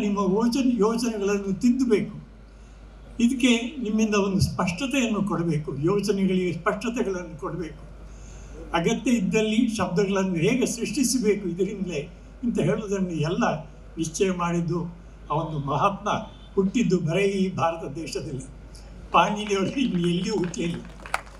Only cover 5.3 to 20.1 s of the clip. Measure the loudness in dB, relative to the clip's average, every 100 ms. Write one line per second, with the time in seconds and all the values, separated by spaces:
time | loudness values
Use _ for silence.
5.3 | 0 0 0 -2 -2 2 2 2 2 2
6.3 | 2 0 0 -2 -2 -2 -2 -2 -2 -6
7.3 | -8 -8 -6 -8 -10 -16 -16 -18 -16 -18
8.3 | -16 -16 -14 -2 2 2 2 2 2 4
9.3 | 4 4 4 2 2 0 2 2 2 2
10.3 | 2 2 2 0 -2 -4 0 0 2 2
11.3 | 2 0 -2 -2 -2 -4 -4 -6 -12 -18
12.3 | -6 -2 0 2 0 -2 -2 -2 0 -2
13.3 | 0 0 0 -8 -18 -18 -6 -6 0 0
14.3 | 2 0 0 0 -2 -4 -10 -18 -18 -4
15.3 | -2 -2 -4 -2 0 0 0 -4 -4 -6
16.3 | -16 -8 0 2 2 2 2 2 2 2
17.3 | 2 0 0 -2 -2 -8 -8 -8 -8 -8
18.3 | -10 -10 -16 -18 -18 -18 -16 0 2 4
19.3 | 0 -2 0 0 0 0 2 2